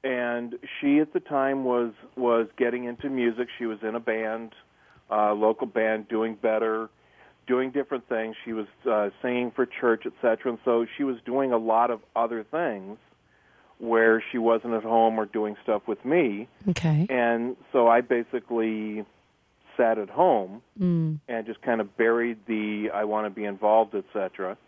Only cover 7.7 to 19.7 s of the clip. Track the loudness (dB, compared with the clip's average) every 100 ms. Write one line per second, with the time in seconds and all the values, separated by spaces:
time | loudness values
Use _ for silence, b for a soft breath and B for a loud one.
7.7 | -2 -4 -6 -4 -4 -4 -8 -8 -8 -8
8.7 | _ 0 0 0 -4 -4 -2 -2 -2 -2
9.7 | 0 2 2 -2 -2 0 0 -2 -2 0
10.7 | 0 0 -4 -4 -4 -4 -2 0 0 2
11.7 | 2 2 -2 _ -2 -2 -4 -6 -4 -4
12.7 | -4 -10 -16 _ _ b b b b b
13.7 | _ 0 4 6 4 0 -2 2 2 0
14.7 | -4 2 4 4 2 -2 -2 -4 -4 -4
15.7 | -4 -2 -6 0 2 2 -2 -10 _ -4
16.7 | -2 0 2 0 2 2 2 -2 -8 -2
17.7 | 4 6 6 4 -2 -2 -8 -4 -2 -2
18.7 | -2 -6 -8 -10 _ _ _ _ _ _